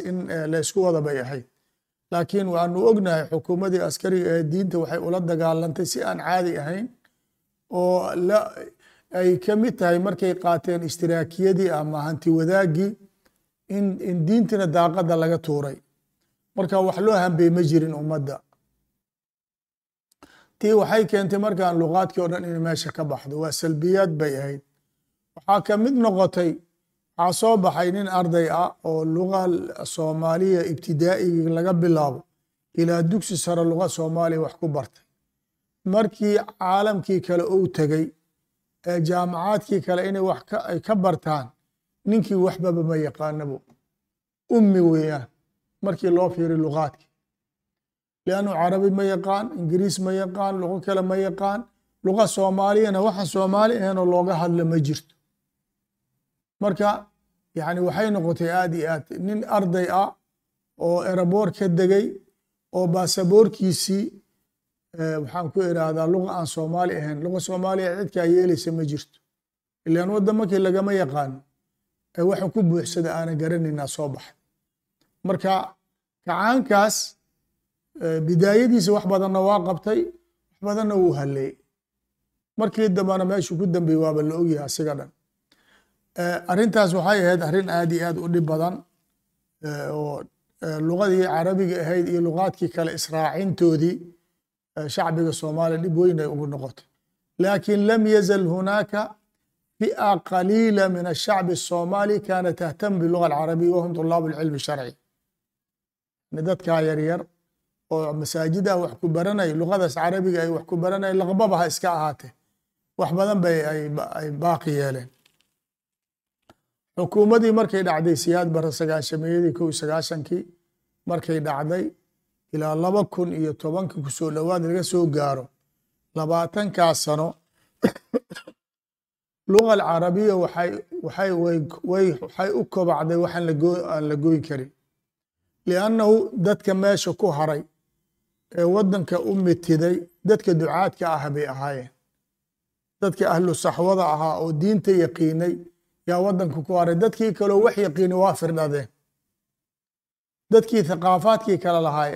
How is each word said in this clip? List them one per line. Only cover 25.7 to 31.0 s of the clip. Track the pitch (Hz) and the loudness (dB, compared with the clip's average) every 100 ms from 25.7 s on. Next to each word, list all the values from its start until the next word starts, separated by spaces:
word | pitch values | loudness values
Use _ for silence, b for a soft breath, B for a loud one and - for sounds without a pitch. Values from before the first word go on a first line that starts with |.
| 208 | 0
mid | 233 | 2
noqotay, | 262 226 185 185 185 170 156 _ _ _ _ _ - | 2 2 4 2 2 -2 -2 _ _ _ _ _ -2
waxaa | 175 | 0
soo | 175 220 226 | 2 2 4
baxay | 180 151 180 | 4 2 -2
nin | 196 196 | -2 -2
arday | 185 175 170 160 | 0 2 2 2
ah | 165 180 - | 0 -2 -4
oo | 160 160 | -4 -4
luqa | 160 160 185 196 185 170 - - | -2 -2 0 0 0 -2 -4 -10
Soomaaliya | - - 156 156 165 165 190 180 170 | -10 -6 -4 -2 -2 0 2 2 0
ibtidaa'iga | 147 - 151 | -4 -4 0